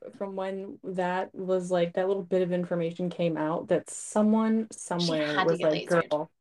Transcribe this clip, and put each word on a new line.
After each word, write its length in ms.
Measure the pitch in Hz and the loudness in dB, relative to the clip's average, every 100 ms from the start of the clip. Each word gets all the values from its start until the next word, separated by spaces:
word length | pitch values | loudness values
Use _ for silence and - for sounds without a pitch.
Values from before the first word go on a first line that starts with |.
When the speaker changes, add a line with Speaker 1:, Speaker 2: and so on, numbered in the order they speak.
| - - | -16 -10
Speaker 1:
from 180 | 196 | -8
when 440 | 196 190 190 196 - | -6 -6 -6 -10 -12
that 520 | 196 185 180 180 190 | -8 -2 0 0 -4
was, 360 | - 185 185 180 | -6 -2 0 2
like, 220 | 180 170 | 2 2
that 160 | 190 185 | 0 0
little 140 | 196 | 0
bit 180 | 180 185 | 0 0
of 100 | 180 | 2
information 580 | 180 175 170 165 170 180 | 0 -2 -2 -2 -2 -4
came 260 | - 170 156 | 0 0 0
out 320 | 156 170 - | 0 -2 0
that 220 | 175 - | 0 0
someone 800 | - - 214 214 220 220 220 226 | -10 -2 2 4 4 4 2 0
Speaker 2:
She 40 | - | -8
Speaker 1:
somewhere 480 | - 175 170 160 151 | -6 -2 0 0 0
Speaker 2:
had 180 | 147 | 2
to 60 | 156 | 2
Speaker 1:
was 80 | 170 | 2
Speaker 2:
get 120 | 160 | 2
Speaker 1:
like, 160 | 156 - | 0 2
Speaker 2:
lasered. 200 | 170 - | 2 2
Speaker 1:
"Girl, 200 | 151 160 _ | -2 -4 _